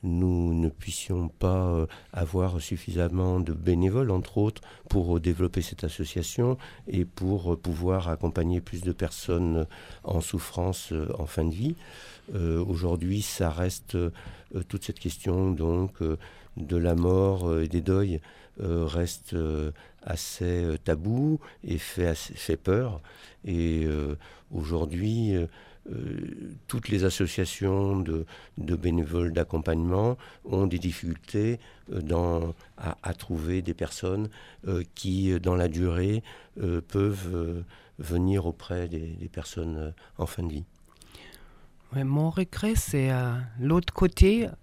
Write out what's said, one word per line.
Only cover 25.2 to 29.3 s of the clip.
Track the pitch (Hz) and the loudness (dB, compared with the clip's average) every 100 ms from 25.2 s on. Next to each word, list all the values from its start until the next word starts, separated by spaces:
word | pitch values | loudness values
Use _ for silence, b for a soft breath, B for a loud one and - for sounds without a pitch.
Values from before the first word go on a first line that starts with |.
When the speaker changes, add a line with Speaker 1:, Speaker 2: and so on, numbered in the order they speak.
| 110 95 | 2 2
Speaker 1:
euh, | 82 B B B - | 0 B B B -12
euh, | - - - - - - - - | -8 -6 -6 -8 -10 -14 -16 -6
toutes | 120 - | -6 0
les | 104 92 | 2 2
associations | - 90 - 90 - 98 98 98 98 | 2 0 0 -2 0 2 4 2 2
de, | 82 80 80 B B - | 0 -2 -4 B B -8
de | 80 85 | -2 0
bénévoles | 85 85 78 85 85 | 2 2 2 0 2